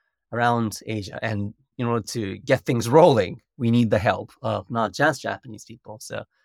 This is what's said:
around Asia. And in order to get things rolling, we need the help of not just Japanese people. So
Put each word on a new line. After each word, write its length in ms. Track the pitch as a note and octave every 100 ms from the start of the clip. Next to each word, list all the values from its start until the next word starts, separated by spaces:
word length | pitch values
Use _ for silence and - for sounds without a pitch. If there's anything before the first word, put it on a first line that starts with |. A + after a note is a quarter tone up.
| _ _ _
around 480 | A2+ A#2+ A#2 A2+ - -
Asia. 300 | A2 G2 -
And 320 | A2+ G#2+ G2+ - _ -
in 80 | A#2+
order 180 | A#2 A2
to 300 | A#2 G2 G2
get 260 | - C3
things 240 | - A#2+ A2+
rolling, 520 | C#3+ E3+ A#2+ F2+ - _ -
we 140 | A#2
need 200 | A#2+ A#2
the 100 | A2
help 320 | A2 F#2 A2 _
of 260 | A#2 G#2 -
not 240 | A#2 G#2+
just 300 | - D3 C3+
Japanese 420 | A2 G#2 - G#2+
people. 360 | - A#2 - A2
So 240 | - A2+ G#2+ _